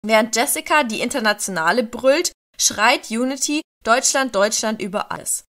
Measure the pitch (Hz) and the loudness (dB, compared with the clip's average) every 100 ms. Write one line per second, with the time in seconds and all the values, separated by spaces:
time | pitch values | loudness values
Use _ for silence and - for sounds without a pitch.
0 | 208 220 226 226 277 311 302 311 254 220 | 4 2 2 0 0 -2 2 2 2 -2
1 | 240 277 220 208 - 180 160 220 226 226 | -4 0 0 -2 -4 0 2 2 -2 0
2 | 262 294 349 _ _ - - - 220 302 | 2 4 0 _ _ -2 -2 2 2 2
3 | - 220 254 269 - 294 - _ - 240 | -2 -4 -2 -2 -2 -2 -4 _ 0 2
4 | - 277 269 202 202 220 220 220 190 196 | 2 0 0 0 0 0 -4 -4 -6 -6
5 | - - - - _ | -6 -8 -6 -8 _